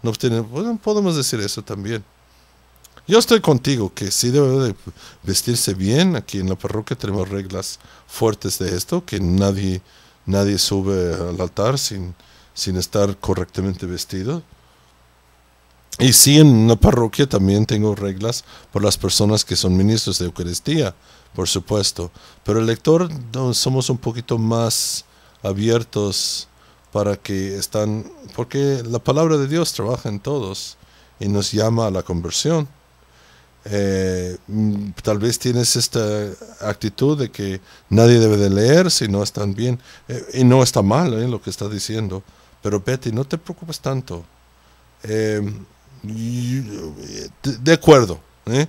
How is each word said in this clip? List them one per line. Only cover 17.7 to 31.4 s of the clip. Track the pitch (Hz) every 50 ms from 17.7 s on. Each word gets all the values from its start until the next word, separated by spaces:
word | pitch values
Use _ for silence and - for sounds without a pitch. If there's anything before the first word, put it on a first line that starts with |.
| 120 104 104 107 104
reglas | 101 101 98 95 95 104 113 120 - - - - - - _
por | - 101 101
las | 104 -
personas | - - 95 - - 104 104 107 104 -
que | - 90
son | - - 92 90
ministros | 92 95 104 113 107 - 101 92
de | - 90
Eucaristía, | 87 78 - 90 87 87 - _ - 151 165 135 95 - _ _ - - - _ _ -
por | - 95
supuesto. | 87 - 95 87 - 107 107 95 - - - 87 87 _ - - - - _ _
Pero | - 104 113
el | 113
lector, | 113 117 110 _ 156 156 165 180 165 160 139 123 117
no, | 113 131 131 127 113
somos | - - 131 131 131 127 -
un | 135 120
poquito | - 120 113 120 117 - 123 113
más | 110 110 113 117 117 113 - - - - - - - _ _ _ _ _ _ _ -
abiertos | 98 98 98 107 113 117 117 113 _ - 107 104 101 92 - - - - - - _ _ _ _ _ _ _ _ _
para | - 104 101 104 101
que | 98 _ - 101 95 95 98 98
están, | 98 95 - - 107 107 107 107 110 104 - - - 269 - -
porque | - 120 - - 139 139 139 139 131 117
la | 117 117
palabra | 117 - - 135 147 165 165 156
de | 147 139
Dios | 135 151 170 165 - -
trabaja | - 104 107 127 120 - 120
en | 104 101
todos | - 135 147 143 110 92 98 - - - - _ - _ _ _ _ _ _ _
y | 104
nos | 101 104 101